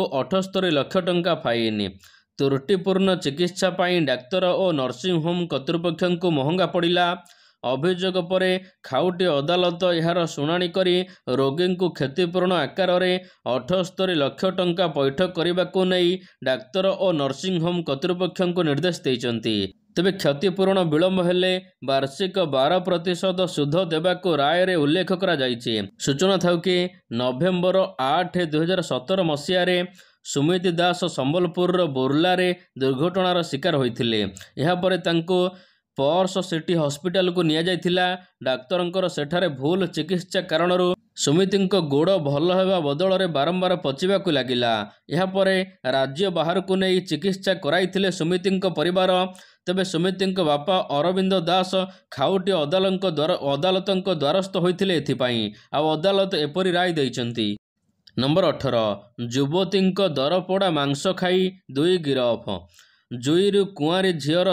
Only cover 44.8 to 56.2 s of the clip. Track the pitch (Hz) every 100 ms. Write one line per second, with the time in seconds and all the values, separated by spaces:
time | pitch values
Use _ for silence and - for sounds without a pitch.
44.8 | 104 - - 147 190 190 190 190 185 -
45.8 | 127 135 135 139 196 165 156 185 185 190
46.8 | 190 185 185 151 196 190 - 180 143 170
47.8 | 185 190 196 180 160 180 190 190 190 156
48.8 | 156 185 185 180 185 185 - _ - 185
49.8 | 185 160 185 190 190 185 156 147 170 185
50.8 | - 143 165 185 190 190 165 185 185 190
51.8 | 185 - - - 165 190 180 185 147 185
52.8 | 190 185 185 147 156 180 139 143 180 190
53.8 | 190 190 190 165 139 185 190 190 175 180
54.8 | 190 165 147 135 127 117 107 - - 135
55.8 | 156 156 185 196